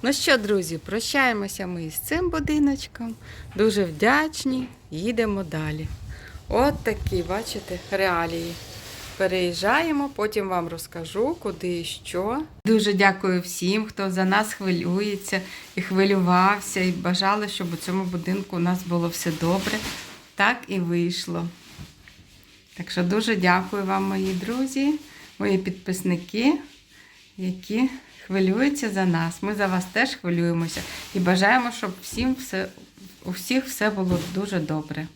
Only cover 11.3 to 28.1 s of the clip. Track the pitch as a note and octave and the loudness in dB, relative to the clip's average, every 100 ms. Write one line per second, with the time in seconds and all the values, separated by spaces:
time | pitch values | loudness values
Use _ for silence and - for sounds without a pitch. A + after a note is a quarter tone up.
11.3 | E4 G#3 E3 F3+ F3 E3+ - - F3+ G3 | 0 -6 -4 -4 -4 -4 -10 -6 -4 -2
12.3 | B3+ D#4 - - A3 G3+ G3 G3 F#3+ F#3+ | -2 -4 -6 4 6 6 6 6 6 2
13.3 | F3+ F3 - F3+ G#3 G#3+ - G3 F#3 F#3+ | 2 0 -2 0 0 0 -4 -2 2 4
14.3 | G3 G#3+ - F#3+ F3 F3 F3+ G#3 G3+ - | 4 2 -2 0 0 2 0 0 -2 -2
15.3 | F#3+ F#3 - - - F#3 F#3 G3 G3 F3+ | -4 -4 -14 -10 -6 0 4 4 4 6
16.3 | F3+ F#3 G3+ - - F#3 F3+ E3+ F3+ G3 | 6 6 4 -2 0 0 0 0 2 2
17.3 | G#3 G#3 - F3+ E3+ - F#3 F#3+ F3+ E3+ | 2 0 -4 -4 -4 -2 -2 -2 -4 -2
18.3 | F#3+ G3 F3+ F3 F3+ F#3 F3 E3+ E3+ - | -2 -2 0 2 2 0 0 0 -2 -4
19.3 | D#3+ E3+ F#3+ F#3+ G#3+ G#3+ - - - - | 0 2 2 0 -4 -4 -8 -12 -18 -20
20.3 | - G3+ A#3+ - G3 E3+ E3+ F3 F3+ - | 0 2 2 -4 -4 0 2 0 -2 -4
21.3 | E3+ E3+ F3 - - - - - - - | -4 -6 -8 -20 -18 -18 -18 -20 -20 -20
22.3 | - - - _ - F3 - F3 G#3 A3 | -20 -20 -20 _ -12 -6 0 2 2 2
23.3 | G#3 F3+ F3+ F#3 G#3 F#3+ F#3+ F#3+ F#3+ F#3+ | 2 4 4 2 -2 0 0 0 0 0
24.3 | F#3 F#3 A#3+ C4 C4+ C#4 D4+ - - - | -2 -2 -2 -2 2 2 2 -4 -20 -20
25.3 | - G3+ F#3+ F#3+ F3+ - F3+ F#3 F3 - | -4 2 2 0 -6 -4 -2 0 -2 -2
26.3 | G#3 B3+ D4 - - _ - - - - | 2 2 2 -2 -20 _ -20 -20 -20 -20
27.3 | - F#3 F#3 - G#3+ C4 C4 - | -6 -4 -4 -4 0 0 0 -18